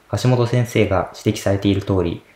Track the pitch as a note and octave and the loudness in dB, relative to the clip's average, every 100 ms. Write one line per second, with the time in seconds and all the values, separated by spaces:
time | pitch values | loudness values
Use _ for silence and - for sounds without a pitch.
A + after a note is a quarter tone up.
0 | - A2 B2+ B2+ A#2 B2 A#2 A#2 G2 F#2 | -8 -2 0 2 2 0 0 0 2 0
1 | - - - G#2 - G2 G2+ G2 G2 G2 | -2 -4 -4 -2 0 0 2 0 0 0
2 | E2+ - - | 0 -4 -12